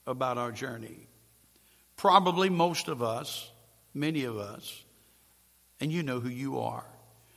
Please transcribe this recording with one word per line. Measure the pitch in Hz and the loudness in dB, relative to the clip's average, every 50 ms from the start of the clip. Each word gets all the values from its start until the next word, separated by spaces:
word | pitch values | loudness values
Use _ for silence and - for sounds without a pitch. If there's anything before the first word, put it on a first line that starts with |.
| - - | -6 -6
about | 127 127 131 127 123 120 | -2 0 0 0 0 0
our | 120 120 | -2 -4
journey. | 113 110 131 131 120 113 113 110 113 - - - - - - _ _ _ _ _ _ _ _ - - _ _ _ _ | -4 -6 -6 -8 -8 -8 -12 -14 -16 -18 -20 -20 -20 -20 -20 _ _ _ _ _ _ _ _ -20 -20 _ _ _ _
Probably | - - 202 180 196 185 180 175 175 190 190 | 2 6 8 10 10 8 6 2 2 2 2
most | 185 170 170 175 165 - - - | 4 4 2 2 2 0 -4 -4
of | 156 123 120 | -4 -2 -2
us, | 113 113 120 151 - - - - - - - - - _ _ _ _ - | -2 -2 -2 -6 -8 -8 -10 -10 -12 -16 -20 -20 -20 _ _ _ _ -8
many | 143 147 156 156 151 131 | -4 -2 -2 0 -2 -2
of | 123 113 107 | -2 -4 -6
us, | 101 101 110 - - - - - - - - _ - _ _ _ _ _ _ _ _ _ _ _ _ _ _ - | -6 -8 -10 -12 -14 -14 -14 -16 -18 -20 -20 _ -20 _ _ _ _ _ _ _ _ _ _ _ _ _ _ -6
and | - 151 | -6 -4
you | 156 175 | -2 -2
know | 165 135 127 123 | -2 -2 -2 -4
who | 117 127 | -4 -4
you | 123 123 135 135 135 127 | -6 -6 -6 -4 -4 -4
are, | 113 113 117 117 113 - - - - - - - - _ - | -4 -4 -4 -6 -8 -12 -16 -20 -20 -20 -20 -20 -20 _ -20